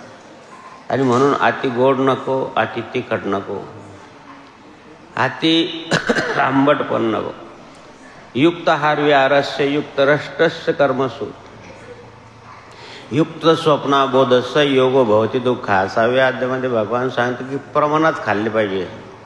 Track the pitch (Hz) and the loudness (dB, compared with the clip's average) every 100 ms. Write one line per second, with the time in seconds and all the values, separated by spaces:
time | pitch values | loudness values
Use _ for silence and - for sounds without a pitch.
0 | - - - - - - - - - 127 | -20 -20 -20 -20 -20 -20 -20 -18 -6 0
1 | 131 120 143 - 113 113 135 120 131 127 | 2 4 2 2 0 0 -2 2 2 2
2 | 135 127 131 135 - - 113 120 117 127 | 0 0 -2 -4 -2 -2 -4 -4 -8 -8
3 | - 104 104 95 98 101 - 101 98 - | -4 -6 -4 -6 -6 -10 -12 -16 -18 -20
4 | - - - - - - - - - - | -20 -20 -20 -20 -20 -20 -20 -20 -20 -20
5 | - - 127 - 320 165 349 - - - | -12 -4 -4 0 0 2 0 -6 -4 -2
6 | - - - 143 135 135 139 139 - 120 | 0 -2 -2 -2 0 2 2 2 0 -2
7 | 113 98 92 - - - - - - - | -2 -2 -6 -10 -16 -20 -20 -20 -20 -20
8 | - - - 120 165 170 - 160 151 147 | -20 -20 -8 2 2 2 0 0 0 2
9 | 147 139 135 143 135 - 143 147 143 - | 4 4 4 2 0 -2 -2 -2 -2 0
10 | 139 147 - - 165 - - 160 143 131 | 2 2 -2 0 0 0 -4 0 0 2
11 | 131 - 104 - - - - - 494 494 | -2 -4 -10 -12 -20 -20 -20 -20 -20 -20
12 | 466 - - - - - - - - - | -20 -20 -20 -20 -20 -20 -20 -20 -18 -18
13 | - 135 160 - 160 160 156 143 135 139 | -4 0 0 0 2 4 4 2 2 2
14 | 135 131 127 127 120 156 143 131 131 135 | 4 2 4 4 2 0 2 4 4 4
15 | 117 107 110 131 120 120 - 98 98 120 | 4 2 2 0 -2 -2 0 0 0 0
16 | 117 127 131 123 127 131 127 117 104 120 | 2 2 2 0 -4 -2 -2 -2 -2 -2
17 | 131 123 120 123 131 139 - 147 147 151 | -2 -2 -4 -4 -8 -10 -4 -2 0 2
18 | 160 151 110 101 110 110 104 95 87 - | 2 0 -2 -2 -2 -2 -2 -2 -6 -10
19 | - - | -18 -20